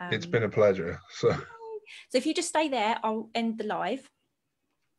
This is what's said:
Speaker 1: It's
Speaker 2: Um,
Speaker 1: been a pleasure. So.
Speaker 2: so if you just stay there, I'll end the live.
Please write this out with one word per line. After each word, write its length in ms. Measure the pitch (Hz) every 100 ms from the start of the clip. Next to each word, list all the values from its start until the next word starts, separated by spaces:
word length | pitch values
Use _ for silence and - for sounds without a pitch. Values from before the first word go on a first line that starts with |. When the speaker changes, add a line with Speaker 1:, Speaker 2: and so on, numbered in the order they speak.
| 180
Speaker 1:
It's 140 | 175 170
Speaker 2:
Um, 60 |
Speaker 1:
been 120 | 120
a 60 | 104
pleasure. 500 | 113 104 92 85 78 - -
So. 160 | - 78 - - 453 440 - - -
Speaker 2:
so 80 | 254
if 80 | 302
you 80 | 330
just 140 | 339
stay 180 | 311 311
there, 300 | 247 208 233
I'll 300 | 220 220 -
end 240 | 233 226 220
the 60 |
live. 440 | 208 170 175 170 - _ _ _ _ _ _ _ _